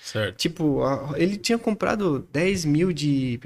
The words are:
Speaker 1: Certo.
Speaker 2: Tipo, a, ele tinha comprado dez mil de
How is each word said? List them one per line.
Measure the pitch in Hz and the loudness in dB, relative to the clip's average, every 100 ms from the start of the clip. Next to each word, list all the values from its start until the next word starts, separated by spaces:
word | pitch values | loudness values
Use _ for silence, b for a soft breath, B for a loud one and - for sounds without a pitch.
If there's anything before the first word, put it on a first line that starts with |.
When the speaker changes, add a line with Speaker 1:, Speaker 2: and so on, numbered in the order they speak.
Speaker 1:
Certo. | - 107 101 - | -8 -4 -4 -2
Speaker 2:
Tipo, | 170 165 156 131 131 | -4 0 0 2 0
a, | 139 143 143 | -2 -4 0
ele | 180 202 | 0 0
tinha | - 233 | 0 0
comprado | 226 208 185 220 190 135 - | 0 0 0 0 0 0 -2
dez | 143 185 190 | -2 0 0
mil | 156 147 185 | 2 2 2
de | 151 147 139 127 117 | 0 0 0 0 -4